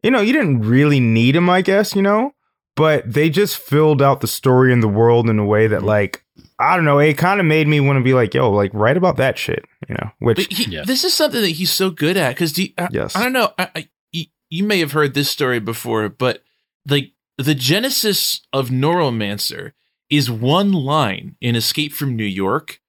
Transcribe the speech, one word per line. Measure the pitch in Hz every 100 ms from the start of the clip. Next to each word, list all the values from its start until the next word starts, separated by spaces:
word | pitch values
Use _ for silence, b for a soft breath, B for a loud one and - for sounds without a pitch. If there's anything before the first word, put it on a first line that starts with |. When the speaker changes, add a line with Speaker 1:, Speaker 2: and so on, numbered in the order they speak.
Speaker 1:
you | -
know, | 254
you | 208
didn't | 302 196 127
really | 107 127 147 143
need | 120 113 120 147
'em, | 175
I | 180
guess, | 185 196 208 196
you |
know, | 196 214 269 _ _ _ _ -
but | 156 147 -
they | 120 160
just | 151 208 -
filled | - 143 156 147
out | 139 131
the | 117
story | - 135 127 131
and | 123
the | 110
world | 101 117 117 117
in | 107
a | 104
way | 107 110
that, | 101
Speaker 2:
Mm-hmm. | 98
Speaker 1:
like, | 107 98 - _ - _ -
I | 139 180
don't | 156
know, | 143
it | 151 143
kinda | 175 202
made | 170 156 151
me | 151
wanna | 139 139
be | 127
like, | 131 117
"Yo, | 135 127
like, | 101 101
write | 104 107 165
about | 180 -
that | 131 123
shit," | - - - _ -
you | -
know, | 107 _
which | 120 113
Speaker 3:
But | 175
he, | 185 -
Speaker 2:
Yeah. | 87 185
Speaker 3:
this | 262
is | 349
something | - 302 240
that | 202
he's | 156 180
so | - 190
good | 160 151 190
at, | 139 127
'cause | 170
do | 151
you, | 185 -
I, | 175
Speaker 1:
Yes. | - 52 185
Speaker 3:
I |
don't | 247
know, | 262 220 -
I, | 185 175
I, | - _ _
y-, | 165 165 _ _
you | 160
may | 208 196
have | 156
heard | 151 147
this | 143 143
story | - 131 120
before, | 107 113 120 110 107
but, | - 127 - _ _ _ _ 139
like, | 143 135 _ _ -
the | 135 143
genesis | 127 185 262 269 220 190 - - _
of | 135 127
Neuromancer | 127 143 175 151 113 104 104 - - - _ _ _ _
is | 147 123
one | 113 123 165 202
line | 190 135 156 117 92 - -
in | 120 117
Escape | 110 - 151
from | - 139 117
New |
York | 107 95 95 135 156 -